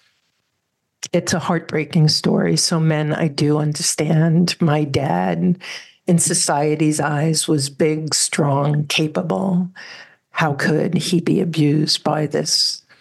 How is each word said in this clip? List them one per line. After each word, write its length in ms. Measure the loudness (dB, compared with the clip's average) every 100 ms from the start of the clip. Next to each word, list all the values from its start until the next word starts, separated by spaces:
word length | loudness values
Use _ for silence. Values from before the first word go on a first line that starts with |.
| _ _ _ _ _ _ _ _ _ _ -4
It's 220 | -2 0
a 40 | -2
heartbreaking 680 | 0 -2 -2 -4 0 2 4
story. 480 | 2 0 2 2 0
So 240 | 0 0
men, 320 | 2 0 0
I 160 | -2 -2
do 300 | 0 2 2
understand. 1000 | 0 -2 -4 -2 2 2 4 4 2 0
My 260 | 0 2
dad, 760 | 0 -2 0 0 0 0 0 -2 -6 -16 -18 _ 0
in 120 | 2
society's 800 | 2 0 0 0 0 2 0 0
eyes, 480 | -2 0 0 0 0
was 220 | 0 -2
big, 460 | -2 0 0 -2
strong, 720 | -2 -2 0 0 0 0 0 -2
capable. 840 | -2 -2 -2 -2 -2 0 0 -2 -8 -20 -20 -20 _ _
How 240 | -2 -2
could 400 | 0 0 0 0
he 260 | -2 0 0
be 220 | 2 0
abused 600 | 0 2 2 2 0 0
by 240 | -2 -2 -2
this 560 | -2 -2 0 0 -4 _ _